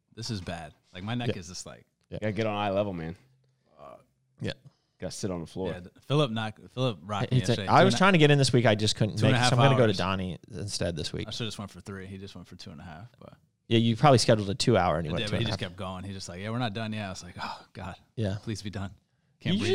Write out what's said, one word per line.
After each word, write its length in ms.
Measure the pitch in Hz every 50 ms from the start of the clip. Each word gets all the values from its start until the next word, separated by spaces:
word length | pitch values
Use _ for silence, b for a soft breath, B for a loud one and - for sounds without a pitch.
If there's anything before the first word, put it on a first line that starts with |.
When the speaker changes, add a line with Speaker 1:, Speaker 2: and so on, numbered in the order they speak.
| _ _ _
Speaker 1:
"This 160 | - 113 -
is 100 | 117 98
bad." 340 | 90 87 87 85 82 78 - _ _ _ -
Like, 80 | 90 92
my 120 | 107 117
neck 140 | 123 120 117
Speaker 2:
Yeah. 80 | 104 98
Speaker 1:
is 80 | 87 90
just 180 | 90 - -
like 180 | 82 65 57 _ _ _ _ _ _
Speaker 2:
Yeah. 80 | 95 -
Speaker 3:
Gotta 120 | - 107 104
get 140 | 95 113
on 80 | 110 104
eye 140 | 104 104 104
level, 220 | 95 98 104 104 92
man. 220 | 85 80 80 - - _ _ _ _ _ _ _ _ _ _ _ 76 71 67 - - _ _ _ _ _ _ _ -
Speaker 2:
Yeah. 120 | - 104 - - - - - _ _ _ _ _
Speaker 3:
Gotta 140 | 92 90 -
sit 180 | - - 101
on 100 | 92 85
the 60 | 82
floor. 220 | 80 - 87 92 90
Speaker 1:
Yeah, 120 | 80 90
th-, 120 | 87 - - _ _
Philip 240 | - 135 151 151 123
knocked, 280 | 110 113 110 110 104 - - - -
Philip 240 | 123 131 127 110 78 76
rocked 260 | 98 104 101 107 -
me 80 | 123 127
Speaker 2:
He's 80 | - -
like, 100 | 117 110
Speaker 1:
yesterday. 100 | 98 107
Speaker 2:
I 160 | 107 139 175
was 80 | 190 -
Speaker 1:
Two 20 |
and 0 |
a 40 | -
Speaker 2:
trying 140 | 185 190 196
to 40 | 175
get 120 | 151 147
in 80 | 147 143
this 140 | 139 131 -
week. 140 | 123 117
I 80 | 120 107
just 220 | 104 110 107 -
couldn't 200 | - 110 107 -
Speaker 1:
two 100 | 107 110
and 60 | 110 110
Speaker 2:
make 60 | 117
Speaker 1:
a 40 | 123
Speaker 2:
it. 40 | 127
So 60 | 117
Speaker 1:
half 80 | 123 120
Speaker 2:
I'm 20 | 139
gonna 60 | 113
go 100 | 110 123
to 40 | 110
Speaker 1:
hours. 60 | 98 95
Speaker 2:
Donnie 400 | 87 92 95 95 92 92 80 - - - -
instead 440 | - - 104 - - - 90 85
this 160 | 78 - - -
week. 160 | 87 90 -
Speaker 1:
I 20 |
should've 180 | - - 120 110
just 100 | - -
went 120 | 104 95
for 100 | - 90
three. 260 | 85 - 98 95 92
He 120 | 98 98 95
just 160 | 98 95 -
went 140 | 90 87 -
for 80 | -
two 140 | 92 - -
and 100 | 90 71
a 40 | -
half. 240 | 85 76 78 107 120 _ _
But 140 | - - - - _ _ _ _ _ -
Speaker 2:
Yeah, 100 | 117 113
you 160 | 117 117 113
probably 220 | 110 - 151 135 110
scheduled 300 | - - 117 107 104 98
a 40 | 98
two 220 | - - - 117 95
hour 180 | 87 90 76
and 100 | 80 87
he 40 | 76
Speaker 1:
I 20 | 85
Speaker 2:
went 60 | 85
Speaker 1:
did, 60 | 110
Speaker 2:
two 40 | 107 107
Speaker 1:
but 40 |
Speaker 2:
and 60 | - 117
Speaker 1:
he 20 |
Speaker 2:
a 80 | 110 -
Speaker 1:
just 80 | -
Speaker 2:
half. 80 | - 92
Speaker 1:
kept 60 | 87 90
going. 260 | 98 92 95 92 95
He's 100 | 101 98
just 140 | 95 - -
like, 120 | 87 90
"Yeah, 100 | 98 107
we're 80 | 113 120
not 140 | 127 113 98
done 200 | 113 113 107 107
yet." 140 | 107 104
I 40 | 95
was 120 | 92 - -
like, 120 | 90 90 -
"Oh, 200 | - - - - - _ -
God, 200 | - 90 87 90 - _ _ _
Speaker 2:
Yeah. 220 | - 110 98 98 104 -
Speaker 1:
please 200 | 117 110 92 -
be 80 | 107
done." 200 | 90 101 95 98
Speaker 2:
You 540 | - - _ _ _ _ _ _ _ _ -
Speaker 1:
Can't 100 | 165 175
Speaker 2:
usually 140 | 208 269 349